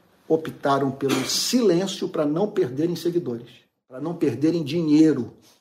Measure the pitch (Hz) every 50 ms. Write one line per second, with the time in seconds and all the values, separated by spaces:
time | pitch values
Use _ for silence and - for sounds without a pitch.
0 | _ _ _ _ _ - 160 156 - 135 123 - - 143 139 135 139 135 131 -
1 | 139 131 131 131 127 - - - - - 240 254 233 190 165 170 196 190 - -
2 | 202 175 - 165 151 147 151 170 208 208 - 123 123 123 131 135 160 170 170 -
3 | - 175 165 175 131 127 120 113 - - - - _ _ _ _ _ _ 127 131
4 | 147 165 170 165 165 139 117 123 143 160 170 170 151 131 151 175 165 151 147 156
5 | 160 156 139 123 113 110 - - _ - _ _